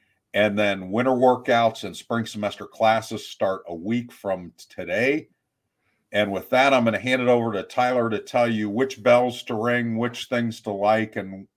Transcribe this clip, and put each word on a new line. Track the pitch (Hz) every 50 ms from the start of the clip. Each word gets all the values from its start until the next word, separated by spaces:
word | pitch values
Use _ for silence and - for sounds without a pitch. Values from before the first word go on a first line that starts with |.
| _ _ _ _ _ _ -
And | 101 104 107 101 104
then | 104 101 98 95 95 90
winter | 95 113 123 131
workouts | 131 123 123 127 123 120 123 - 123 117 117 113 110 - -
and | 101 87 -
spring | - _ 120 117 113 -
semester | - 107 104 101 - - 98 -
classes | - - 113 110 113 113 107 - 117 104 - -
start | - - 110 98 95 95 - 85
a | 87
week | 82 85 101 117 123 120 120
from | - - - 101 95 90 90 85 - _ - _
today. | - - 92 82 90 104 120 135 147 156 - _ _ _ _ _ _ _ _ _ _ _ _ _ _ _ _ _
And | - 104 104 101
with | 98 92 - -
that, | 131 127 131 139
I'm | 135 127 120
gonna | 113 107 98
hand | 110 127 127 127 123
it | 123
over | 123 120 117 117
to | 107 98 90
Tyler | - - - 123 123 127 123 117 113
to | 107 101
tell | - - - 127 120 120
you | 113 110 107 104
which | 101 113 135 135 - -
bells | 104 123 120 123 123 123 120 - -
to | - 123
ring, | 107 110 120 120 123 120 117 113 113
which | 120 120 120 - -
things | - 127 120 117 113 110 -
to | - 113
like, | 104 98 101 104 110 110 107 107 -
and | 110 98 98 98 95 98 - _